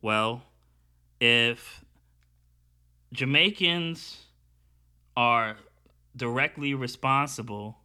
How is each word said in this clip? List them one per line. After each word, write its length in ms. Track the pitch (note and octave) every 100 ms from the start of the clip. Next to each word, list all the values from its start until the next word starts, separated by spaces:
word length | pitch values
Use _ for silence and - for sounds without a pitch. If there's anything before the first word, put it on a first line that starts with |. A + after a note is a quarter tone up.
well, 420 | A2 G#2+ A2 A#2+ - _ _ _ _ _ _ _
if 640 | A#2+ A#2+ A#2+ A#2 - - - _ _ _ _ _ _ _ _ _ _ _ _
Jamaicans 1120 | C3 C3+ D3 F3+ G3+ F3 E3+ E3 E3 - - - _ _ _ _ _ _ _ _ -
are 400 | A#2+ A#2 A2 G#2+ - _ _ _ _ B2+
directly 580 | B2 A#2+ D3 D3 C#3+
responsible 1040 | C#3 B2 - C3 C3+ C#3+ - A#2 G#2 G#2 A2+